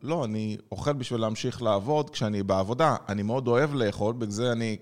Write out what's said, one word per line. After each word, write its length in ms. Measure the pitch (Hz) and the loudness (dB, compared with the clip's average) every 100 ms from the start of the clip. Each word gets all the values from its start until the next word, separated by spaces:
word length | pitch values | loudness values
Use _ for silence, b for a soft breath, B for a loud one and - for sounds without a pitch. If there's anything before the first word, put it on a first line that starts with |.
"לא, 220 | 131 165 | -4 -2
אני 320 | 113 107 107 107 - | -2 -2 -4 -6 -8
אוכל 200 | 95 147 | -4 -2
בשביל 280 | 143 123 120 | -2 -2 0
להמשיך 420 | 110 110 127 - | 0 -2 -4 0
לעבוד 480 | 113 101 113 151 - | 2 2 2 0 0
כשאני 320 | - 107 104 | -2 0 0
בעבודה." 540 | 98 95 95 127 156 113 - | 2 2 2 2 2 2 -2
אני 140 | 104 | -2
מאוד 260 | 104 131 123 | -2 -2 2
אוהב 260 | 120 151 | 4 4
לאכול, 400 | 139 104 - 104 | 2 0 0 -2
בגלל 160 | 120 107 | -2 -4
זה 220 | 104 123 | -2 0
אני 240 | 117 113 104 | 0 -2 -4